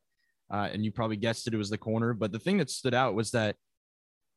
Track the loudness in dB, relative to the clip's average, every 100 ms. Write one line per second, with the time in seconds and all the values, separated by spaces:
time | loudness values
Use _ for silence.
0 | _ _ _ _ -6 -2 -2 -2 -2 -2
1 | -2 0 0 0 -2 -2 -2 -4 -2 0
2 | 0 0 -2 -2 0 2 0 -2 0 2
3 | 2 2 0 2 2 -2 _ _ _ _
4 | _ _ _